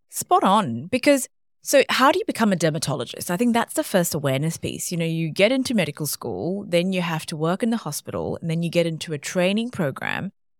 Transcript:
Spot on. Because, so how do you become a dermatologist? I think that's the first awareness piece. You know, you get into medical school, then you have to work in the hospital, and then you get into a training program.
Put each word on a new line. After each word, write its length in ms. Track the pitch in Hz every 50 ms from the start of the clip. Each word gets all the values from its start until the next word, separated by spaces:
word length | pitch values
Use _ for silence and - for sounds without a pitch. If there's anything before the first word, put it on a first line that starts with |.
| _ _
Spot 340 | - - - - 359 381 -
on. 440 | 202 190 220 202 131 113 117 135 180
Because, 420 | - 240 - 294 285 269 247 - _ _ _ _ _ _
so 220 | - - - 277 247 -
how 220 | - - 254 277
do 60 | 330 370
you 80 | 440
become 260 | - 240 - 226 208
a 40 | 190
dermatologist? 760 | 165 170 160 147 160 - - 143 135 120 - - - - -
I 80 | 175 175
think 160 | 240 240 226
that's 220 | 240 - - -
the 80 | - 302
first 320 | - - 196 175 - -
awareness 420 | 160 151 139 131 135 147 165 165 -
piece. 340 | - - - - - -
You 60 | 185 165
know, 80 | 170
you 240 | 165 165 165 165 160
get 220 | 147 - 190 214
into 240 | 269 269 262 - 262
medical 320 | 214 165 147 143 - 156 143
school, 580 | - - - 123 101 87 104 160 190 202 202 -
then 260 | 175 170 175 190 190
you 100 | 180 175
have 240 | 170 165 156 - -
to 100 | 170 147
work 240 | 156 160 180 196
in 80 | - 226
the 80 | 240 214
hospital, 640 | - 156 147 - - - - 85 78 87 87 -
and 80 | - 165
then 140 | 160 165 170
you 80 | 170
get 160 | 160 170 170 170
into 260 | 160 151 - - 156
a 60 | 139
training 500 | - - - 185 175 185 202 214 226 247
program. 640 | - - 165 139 127 - - 50 52 67 - 196 - _ _ _ _ _